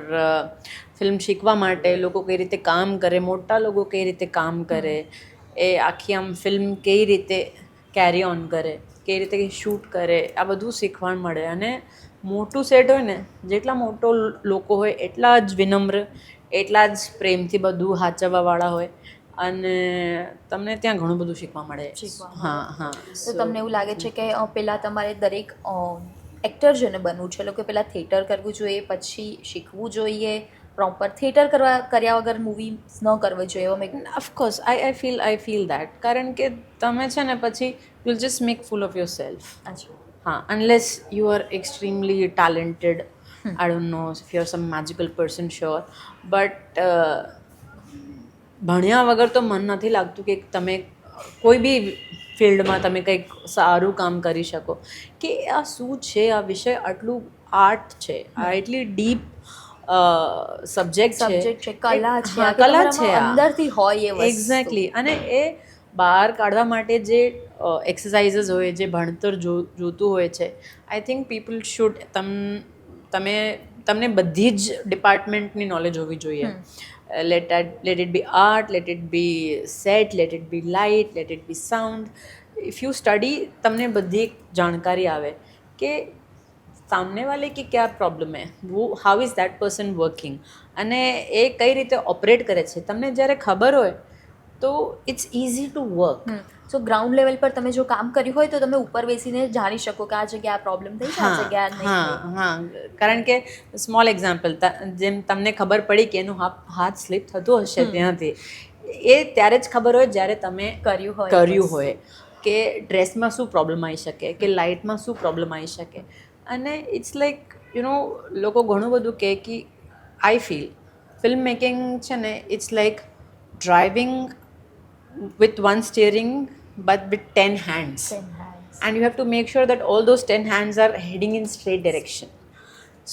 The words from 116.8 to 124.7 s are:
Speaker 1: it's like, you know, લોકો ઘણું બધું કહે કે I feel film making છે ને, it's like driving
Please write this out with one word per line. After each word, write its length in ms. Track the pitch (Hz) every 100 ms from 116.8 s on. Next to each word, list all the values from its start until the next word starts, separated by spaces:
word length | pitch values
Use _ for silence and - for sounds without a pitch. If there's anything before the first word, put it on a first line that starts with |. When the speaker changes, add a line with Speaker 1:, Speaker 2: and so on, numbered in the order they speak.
| 494
Speaker 1:
it's 280 | 403 - 277
like, 180 | 285 285 - - - 240
you 60 |
know, 300 | 254 285 277 - -
લોકો 320 | 196 208 226
ઘણું 280 | 226 202 233
બધું 280 | 247 220 220
કહે 160 | 196
કે 320 | 196 226 226 - _ - - - -
I 120 | 202 233
feel 280 | - 151 143 - - _ _ - 233
film 160 | 254 254
making 520 | 240 254 247 254 247
છે 180 | - 247
ને, 280 | 214 214 -
it's 220 | 214 -
like 260 | 226 214 214 - - - - - - 180
driving 640 | 175 190 202 247 254 254 - - - -